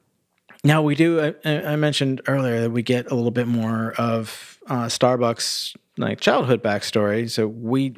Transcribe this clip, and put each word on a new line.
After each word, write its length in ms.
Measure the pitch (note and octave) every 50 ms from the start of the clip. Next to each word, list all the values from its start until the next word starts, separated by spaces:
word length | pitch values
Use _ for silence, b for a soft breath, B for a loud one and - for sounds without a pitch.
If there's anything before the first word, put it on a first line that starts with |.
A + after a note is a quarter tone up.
| _ _ _ _ _ _ _ _ _ - - - -
now 180 | C#3+ D3+ D#3
we 120 | D3+ D3 C#3+
do, 260 | C#3+ E3 E3+ E3+ D#3+
I, 140 | D3+ D3 - - - D#3
I, 240 | D3 D3 - D3+
I 40 | D3
mentioned 440 | D3+ D3+ D3+ C#3+ - C#3+ C3+ C3 - - -
earlier 320 | C#3 C#3 C3 B2 A#2 A2+
that 80 | A#2 A#2
we 120 | A2+ A#2+
get 280 | A2 - B2 B2 A#2+ -
a 40 | C3+
little 160 | A#2+ A#2 A#2
bit 140 | G#2+ B2 A#2+ A#2+
more 460 | A#2+ A#2 A2+ A2 A2+ A2+ A2+ A2+ - -
of, 600 | A#2 A#2 A2+ A2+ A2 G#2+ - - - - - _ - -
uh, 200 | C#3 B2 A#2 A2+
Starbuck's, 840 | - - C3 B2 B2+ A#2+ A#2+ A#2 A#2 - - - - - - - - - _ _ _ -
like, 220 | A#2+ G#2+ A2 -
childhood 420 | - A#2+ B2 - D3+ B2 B2 G#2+
backstory. 680 | - G#2+ G2+ G2+ - - - A2 G#2 G2+ G#2 A2+ A#2 A#2
So 160 | - A#2 A2
we, 440 | G#2+ A2+ A#2 A#2 A2+ C3 C3+ C3+ C3+ A#2